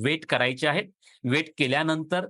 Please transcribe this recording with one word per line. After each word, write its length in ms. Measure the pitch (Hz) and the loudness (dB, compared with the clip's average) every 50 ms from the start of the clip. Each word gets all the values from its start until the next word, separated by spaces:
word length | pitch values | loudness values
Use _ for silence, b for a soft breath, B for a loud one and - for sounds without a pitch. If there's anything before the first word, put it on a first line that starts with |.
| 110 | -2
वेट 220 | 139 160 156 - | -2 -2 -2 -2
करायचे 420 | - 147 123 123 131 131 127 151 | -2 0 2 2 0 0 0 0
आहेत. 180 | 151 143 196 208 190 - b b b b b - | 0 0 0 -2 -6 -10 b b b b b -2
वेट 260 | 123 131 156 160 - - | 0 0 0 0 -2 -2
केल्यानंतर 680 | - 143 127 135 147 156 160 160 156 156 156 180 180 185 | -2 0 2 2 2 2 0 0 -2 -2 -4 -4 -4 -4